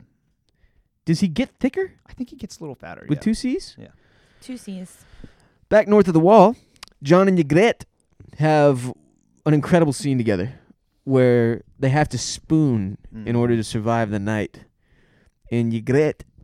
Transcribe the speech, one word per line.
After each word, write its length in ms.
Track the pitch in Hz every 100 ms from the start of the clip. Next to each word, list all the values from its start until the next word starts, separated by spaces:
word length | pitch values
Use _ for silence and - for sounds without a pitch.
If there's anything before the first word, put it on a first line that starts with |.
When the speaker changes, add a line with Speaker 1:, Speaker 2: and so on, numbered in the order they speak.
| _ _ _ _ _ _ _ _ _ _ -
Speaker 1:
Does 140 | 165
he 80 | 196
get 220 | 151 269 _
thicker? 340 | 269 381 381 - _
Speaker 2:
I 60 |
think 160 | - 247
he 80 | 277
gets 220 | 214 -
a 40 |
little 120 | 151 -
fatter, 300 | 82 85 -
Speaker 1:
With 100 | 147
Speaker 2:
yeah. 20 |
Speaker 1:
two 100 | 214
C's? 420 | 226 254 359 - -
Speaker 2:
Yeah. 100 | - _ _ _ _ _
Speaker 3:
Two 160 | - 247
C's. 400 | - 185 180 - _ - - _ _ _ _
Speaker 1:
Back 180 | 214 202
north 180 | 208 185
of 60 |
the 80 | 160
wall, 340 | 170 220 190 254 _ _ - _
Jon 260 | 139 180 196
and 100 | 185
Ygritte 460 | 139 156 226 - - _ _ _ - -
have 540 | 156 151 143 127 123 - _ _ _ _
an 80 | 151
incredible 380 | 151 147 175 156
scene 260 | 131 143 131
together 340 | 110 95 113 - _ _ _ _
where 600 | - 131 127 120 117 117 - -
they 120 | 135
have 200 | 147 151
to 60 | 123
spoon 760 | - - - 156 147 113 95 104 -
Speaker 2:
Mm. 140 | 110 107
Speaker 1:
in 80 |
order 220 | 120 120 117
to 80 |
survive 460 | 107 117 110 117 107
the 100 | 104
night. 400 | 101 107 95 - - _ _ _ _ _ _ _ -
And 220 | 117 117
Ygritte, 480 | 113 113 135 151 - - _